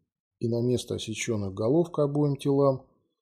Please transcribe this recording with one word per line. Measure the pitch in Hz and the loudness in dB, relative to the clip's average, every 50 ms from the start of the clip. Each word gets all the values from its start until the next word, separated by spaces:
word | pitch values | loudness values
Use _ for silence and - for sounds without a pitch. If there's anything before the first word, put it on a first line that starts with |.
| _ _ _ _ _ _ _ _ | _ _ _ _ _ _ _ _
и | - | -4
на | 117 113 117 | -2 0 0
место | 120 123 123 117 - - 104 | 0 2 0 0 -2 -4 -6
осеченных | 104 - - 107 - - - 117 107 101 95 95 | -6 -6 -8 -8 -8 -4 -4 -2 -2 -2 -4 -4
голов | 101 107 113 139 165 170 160 | -2 0 2 2 2 2 0
к | - - | 0 -2
обоим | 147 143 143 147 147 147 143 | 0 0 2 0 0 0 0
телам | - - 143 139 139 139 139 135 127 - _ _ _ _ _ _ _ | -2 0 0 2 4 4 4 2 0 -6 _ _ _ _ _ _ _